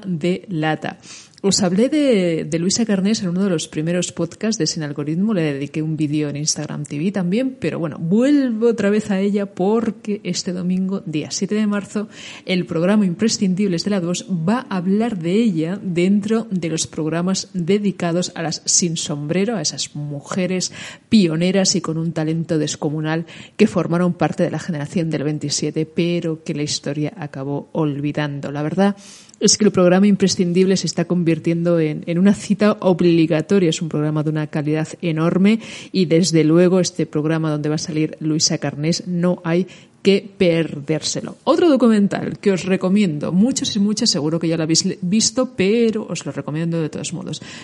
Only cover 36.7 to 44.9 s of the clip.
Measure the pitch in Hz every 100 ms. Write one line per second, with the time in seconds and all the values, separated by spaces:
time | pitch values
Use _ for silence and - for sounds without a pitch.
36.7 | 185 170 - 151 151 156 160 160 151 147
37.7 | 151 - 151 156 - 156 151 - 156 143
38.7 | 139 151 180 185 175 180 175 165 170 185
39.7 | - - _ 196 190 - - 180 165 156
40.7 | 147 143 156 - 151 - - - 330 349
41.7 | 262 240 214 202 - - - 208 185 185
42.7 | 185 185 202 196 147 - 180 233 - 285
43.7 | 214 202 214 233 170 151 165 165 165 156
44.7 | 160 190